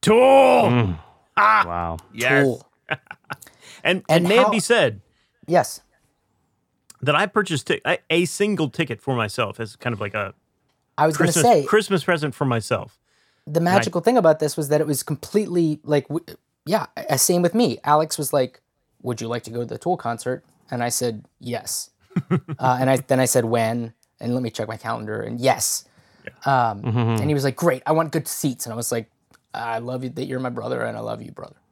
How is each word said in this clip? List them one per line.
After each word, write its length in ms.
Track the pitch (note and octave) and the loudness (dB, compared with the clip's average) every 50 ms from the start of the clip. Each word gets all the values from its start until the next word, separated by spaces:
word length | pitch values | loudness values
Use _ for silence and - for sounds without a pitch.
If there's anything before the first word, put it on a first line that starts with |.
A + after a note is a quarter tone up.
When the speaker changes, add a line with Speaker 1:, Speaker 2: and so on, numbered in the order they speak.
Speaker 1:
Tool. 140 | - - G#3+ A#3 | 4 4 6 6
Speaker 2:
Mm. 800 | B3+ C4+ C4+ C4+ C4+ B3+ B3+ B3 A3+ A#3 - B2 A2+ F#2 E3 D#3 - - _ _ _ _ _ - | 8 8 8 8 8 8 6 6 4 4 4 2 2 0 -2 -6 -10 -20 _ _ _ _ _ 2
Speaker 1:
Ah, 260 | G#3 G#3+ A3 G#3+ - F2 | 4 4 4 4 2 0
Speaker 2:
Wow. 300 | E2+ F2 E2+ E2+ E2 E2 - _ - | -2 -4 -4 -4 -6 -8 -12 _ -8
Speaker 1:
yes. 300 | A2 A#2 B2 C3 C3+ C#3 | -4 0 2 2 4 2
Speaker 3:
Tool. 220 | C3+ A#2 - - _ _ _ _ - | 2 0 -4 -10 _ _ _ _ -8
Speaker 1:
<laughs> 0 | |
And, 100 | C3+ - _ _ - _ _ _ - _ - - _ _ - - - - - | -8 -8 _ _ -20 _ _ _ -16 _ -16 -20 _ _ -20 -20 -20 -6 -2
and 200 | - F3+ F#3 - - | -2 -2 -2 0 2
Speaker 3:
And 180 | D#3 E3+ F3 F3 | 2 4 4 4
Speaker 1:
may 80 | G3+ A#3+ | 4 6
it 40 | C4 | 4
Speaker 3:
how 40 | G#3+ | 4
Speaker 1:
be 80 | A#3 A3 | 4 0
said 420 | - - A#3 A3+ E3+ B2 G2+ G2 _ _ _ _ _ _ _ _ _ | 0 2 2 2 2 0 0 -4 _ _ _ _ _ _ _ _ _
Speaker 3:
Yes. 360 | - B3+ F3 C3 - - - _ _ _ _ _ _ _ _ _ _ _ _ _ _ _ _ _ _ _ _ _ _ - _ | 0 2 2 2 2 -6 -16 _ _ _ _ _ _ _ _ _ _ _ _ _ _ _ _ _ _ _ _ _ _ -16 _
Speaker 1:
that 140 | - C3+ D3 | -2 0 2
I 120 | D3+ G3 G3 | 2 0 0
purchased 400 | _ A3 G#3 - E3+ C3+ - - | _ -2 -2 0 -4 -6 -2 -2
ti-, 140 | F3+ - _ | -4 -2 _
a, 140 | C3 - - _ _ | -2 -2 -2 _ _
a 160 | D#3+ E3+ F3+ | 0 0 0
single 420 | E3+ - - G3+ G#3 G#3 F3 D#3+ B2+ | 0 -2 -2 -2 -2 0 0 -2 -4
ticket 300 | - - E3 B2 A#2 G#2+ | -2 -4 -4 -4 -4 -8
for 160 | _ - C3 | _ -4 -2
myself 440 | A#2+ A2 G#2 - - A#2+ G2+ - - | -2 -2 -4 -2 -4 -4 -4 -4 -8
as 160 | A2+ G2+ - | -10 -10 -10
kind 180 | _ - B2+ A#2 | _ -6 -6 -6
of 80 | G2 | -4
like 140 | G#2+ G#2 G#2 | -6 -6 -6
a 180 | G#2+ G2+ F#2+ - _ _ _ _ _ _ _ _ _ _ _ _ - | -6 -6 -6 -10 _ _ _ _ _ _ _ _ _ _ _ _ 0
Speaker 3:
I 80 | D3+ | 0
was 120 | D#3+ D#3 D#3 | 0 2 2
gonna 100 | E3+ D3+ | 2 2
Speaker 1:
Christmas, 120 | E3 F3 D3+ | 4 4 4
Speaker 3:
say 200 | - - D#3+ C#3 | 6 6 4 4
Speaker 1:
Christmas 380 | C3+ - G#3+ G#3 - G3+ F3+ - | 2 0 0 2 2 -2 -2 0
present 300 | - F3 D#3+ D3+ D3 - | 0 -2 -2 -2 -6 -4
for 120 | - D3 | -2 -2
myself. 520 | C3+ A#2+ A#2 G#2+ - B2 F#2+ - - _ _ _ _ _ _ _ _ _ _ _ | 0 0 -2 -2 -2 -4 -4 -4 -8 _ _ _ _ _ _ _ _ _ _ _
Speaker 3:
The 140 | - D3 E3 | -4 -2 0
Speaker 1:
And 100 | E3 F3 | 2 4
I 40 | F#3 | 4
Speaker 3:
magical 260 | G3 A#2 F#3 F3 F3+ | 2 2 2 -2 0
thing 160 | E3 A3+ B3 B3+ | 2 4 2 6
about 220 | F#3 D#3+ D#3 - | 6 6 4 4
this 180 | D#3 D3 - - | 0 -4 -2 -4
was 120 | D3+ C#3 | -2 0
that 120 | D3+ D3+ | 0 0
it 60 | D#3 D3 | 2 0
was 160 | D3 C3 - | -2 -4 -2
completely, 760 | - D#3 - - - - G#3 G#3+ - F3 F3 E3+ D#3+ D3+ C#3+ _ | -6 -8 -8 -8 -2 -2 -2 -2 0 0 0 0 0 0 -4 _
like, 240 | - D3+ D3 C#3 - | 0 0 0 0 0
w-, 180 | C#3+ E3+ - - - - _ _ _ _ _ | -6 -8 -8 -8 -20 -20 _ _ _ _ _
yeah, 220 | D#3 F3+ G#3+ - - _ - | -2 -2 -2 -2 -4 _ -12
uh, 180 | - - - C3 | -4 -2 0 0
same 260 | - - F3+ F3 F3 | 2 2 2 2 2
with 100 | F3 - | 2 2
me. 240 | A3 A#3+ E3 A2+ - _ | 2 2 2 0 -2 _
Alex 340 | C#3+ D3 D3+ D#3 D#3 - - | 2 2 2 2 0 -4 -6
was 160 | D3+ C3+ - | -6 -2 0
like, 260 | D3 C3 B2+ _ - _ _ _ _ _ _ _ _ _ | 0 0 0 _ -16 _ _ _ _ _ _ _ _ _
"Would 180 | B2 B2 A2 | -6 -6 -6
you 60 | A#2 A2+ | -6 -8
like 160 | A#2+ A#2+ - | -8 -8 -8
to 80 | - | -10
go 80 | A2+ A#2+ | -10 -8
to 60 | A#2+ | -8
the 120 | A2+ A#2 - | -8 -10 -8
Tool 200 | - F3 F3+ E3+ | -4 -4 -4 -2
concert?" 460 | - A#2 A#2 A2+ - B2 B2+ B2+ _ _ _ _ _ _ | -2 -6 -6 -6 -4 -6 -6 -6 _ _ _ _ _ _
And 100 | - A#2+ A#2+ | -6 -4 -4
I 60 | A#2+ | -2
said, 360 | A#2+ - B2+ B2 A2+ G#2 - _ _ _ | -2 -2 -4 -4 -4 -6 -14 _ _ _
"Yes." 520 | - A#2+ A#2 A#2 - - - - - - _ _ _ _ - | -12 -8 -8 -8 -8 -8 -10 -10 -10 -12 _ _ _ _ -6
Speaker 1:
<laughs> 160 | - - _ F3 E3 - - D#3 - | -6 -4 _ -4 -4 -2 -6 -10 -2
Speaker 3:
Uh, 200 | - B2+ B2+ B2+ | 0 0 0 2
and 100 | C3 C3 | 2 2
I, 80 | C3+ B2+ | 2 0
then 220 | C3 - C#3 C3 | 2 0 2 2
I 60 | C3 | 2
said, 200 | B2 - B2+ A#2 | 2 2 0 0
"When?" 480 | A2+ A#2 A#2 A2+ A2 A#2 A#2+ A#2 A2+ A2+ _ _ _ _ _ | 2 0 0 0 0 -2 -4 -6 -8 -12 _ _ _ _ _
And 140 | - A#2 A#2+ | -6 -4 -4
let 80 | B2+ | -4
me 80 | B2+ A2+ | -4 -6
check 180 | - - A2 G#2+ | -6 -8 -8 -8
my 100 | A2+ G#2+ | -8 -10
calendar. 440 | - A2+ A2+ A#2 A2 G#2+ G#2+ G#2+ | -8 -8 -8 -8 -6 -8 -8 -8
And 180 | G#2+ A2+ A#2 A#2+ | -8 -8 -8 0
yes. 460 | B2 C3 A#2+ - - - - - - _ _ _ _ _ _ _ _ | 2 2 2 2 0 -4 -4 -6 -8 _ _ _ _ _ _ _ _
Speaker 1:
Yeah. 460 | - - _ - C#3 C#3 B2+ A#2+ A2+ | -20 -20 _ -2 0 2 2 2 0
Speaker 3:
Um, 100 | G#2 G2+ | -2 -4
Speaker 2:
Mm-hmm. 160 | G#2 B2 A2 B2 A#2+ A2+ A#2 A2 | -6 -2 -2 0 0 0 0 0
Speaker 3:
and 80 | A2 D3 | 0 0
he 60 | D3+ | 0
was 80 | C#3+ C3+ | 0 0
like, 120 | C#3 C3+ | -2 -4
"Great. 280 | - F3 E3+ C3+ C3 - | 0 0 0 0 0 -2
I 60 | C#3 | 0
want 200 | D#3+ D#3+ E3 D3+ - | 0 0 0 -2 -4
good 140 | E3 C#3 - | -6 -6 -6
seats." 380 | - - - C#3+ B2 - - | -10 -4 -4 -4 -4 -4 -10
And 80 | A#2+ A2 | -10 -8
I 20 | |
was 160 | A2+ A#2 - | -8 -6 -4
like, 200 | A#2+ A#2 A2 _ _ _ _ _ _ _ _ _ _ | -4 -6 -6 _ _ _ _ _ _ _ _ _ _
"I 240 | - A#2 A#2 A#2 A2+ | -10 -8 -6 -6 -6
love 260 | A#2+ A#2+ B2+ B2+ C3 | -6 -8 -8 -8 -8
you 60 | B2+ | -10
that 140 | B2 - C3 | -8 -8 -8
you're 140 | - C3 B2+ | -6 -6 -6
my 100 | C3 B2 | -6 -6
brother, 320 | A#2+ A2 G#2+ A#2+ B2+ B2 | -8 -8 -6 -6 -6 -4
and 160 | A#2 A#2 A2+ A2 | -4 -6 -6 -8
I 40 | |
love 200 | A2+ A2+ A2+ A#2 | -8 -8 -10 -10
you, 100 | A2+ - | -12 -16
brother." 240 | - - - - - _ _ _ | -16 -16 -18 -18 -20 _ _ _